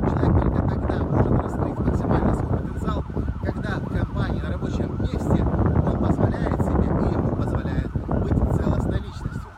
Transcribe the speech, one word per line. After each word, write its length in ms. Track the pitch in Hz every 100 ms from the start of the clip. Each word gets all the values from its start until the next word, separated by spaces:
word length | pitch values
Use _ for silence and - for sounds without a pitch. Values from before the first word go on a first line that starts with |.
| -
человек 220 | - - -
только 180 | - - -
тогда 260 | - - -
может 300 | - - - -
раскрыть 380 | - - - -
максимально 540 | - - - - - -
свой 220 | - -
потенциал, 440 | - - - - - - - -
когда 360 | - - 117 -
в 60 | - -
компании, 440 | - - - 107
на 80 | -
рабочем 500 | - - - - -
месте 420 | - - - - - - - -
он 140 | - -
позволяет 640 | - - - - - -
себе, 240 | - - -
и 280 | - -
ему 220 | - - -
позволяет 560 | - - - - -
быть 460 | - - - - - - -
целостной 440 | - - - -
личностью. 500 | - - - - -